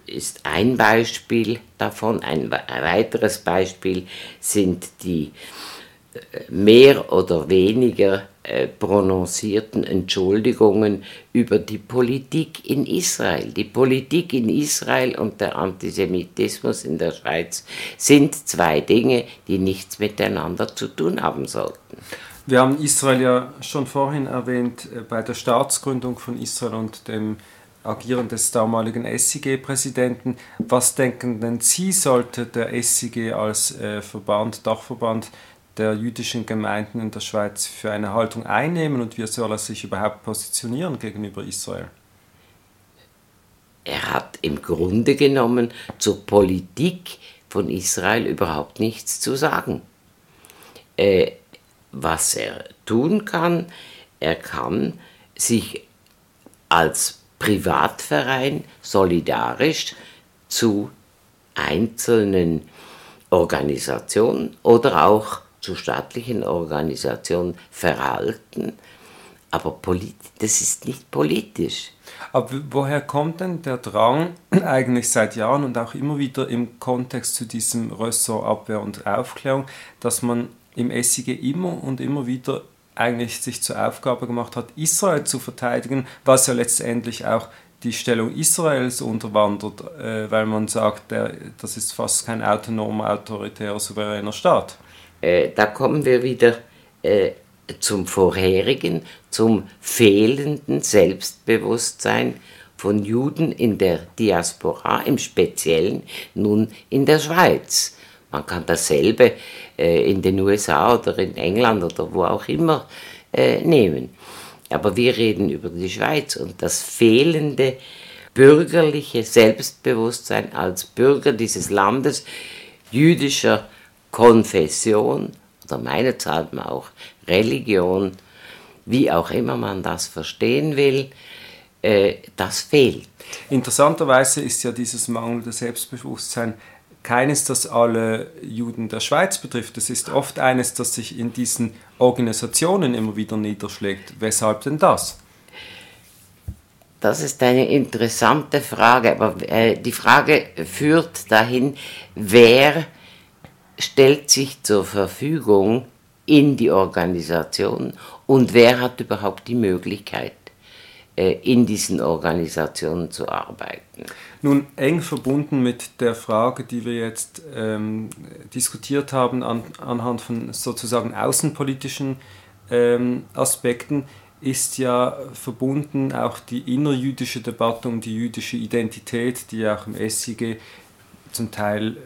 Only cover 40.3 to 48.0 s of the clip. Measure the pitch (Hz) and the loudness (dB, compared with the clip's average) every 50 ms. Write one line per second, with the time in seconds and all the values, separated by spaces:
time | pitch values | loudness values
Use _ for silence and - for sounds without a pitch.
40.3 | 107 - - - - - - 113 120 143 180 175 131 123 117 107 95 104 107 98 | -8 -8 -8 -6 -8 -6 -6 -6 -6 -6 -4 -6 -6 -8 -8 -10 -8 -8 -10 -10
41.3 | 92 101 101 98 92 - - 98 95 90 87 - - _ _ _ _ _ _ _ | -10 -12 -12 -10 -10 -10 -10 -10 -10 -10 -10 -14 -18 _ _ _ _ _ _ _
42.3 | _ _ _ _ _ _ _ _ _ _ _ _ _ _ _ _ _ _ _ _ | _ _ _ _ _ _ _ _ _ _ _ _ _ _ _ _ _ _ _ _
43.3 | _ _ _ _ _ _ _ _ _ _ - - 71 73 - - 71 - - - | _ _ _ _ _ _ _ _ _ _ -12 -10 -8 -8 -6 -4 -4 -4 -6 -8
44.3 | - - - 80 73 73 - - 85 82 90 90 98 113 117 143 135 139 147 139 | -10 -8 -6 -6 -4 -6 -4 -4 -2 -2 0 0 0 2 2 2 2 4 2 2
45.3 | 139 135 117 117 123 123 120 117 - - - - - - - 104 95 - - - | 4 2 2 2 2 0 0 -2 -4 -10 -16 -16 -10 -2 0 0 0 -2 -2 2
46.3 | 101 104 98 92 95 90 - - - 120 151 185 180 - - - - - - - | 4 6 6 4 2 -2 -6 -8 -4 -2 -2 -2 -2 -4 -12 -18 -20 -20 -20 -20
47.3 | - _ _ - - 98 92 - 78 92 87 - - - | -20 _ _ -8 -6 -4 -4 -2 -4 -4 -4 -4 -4 0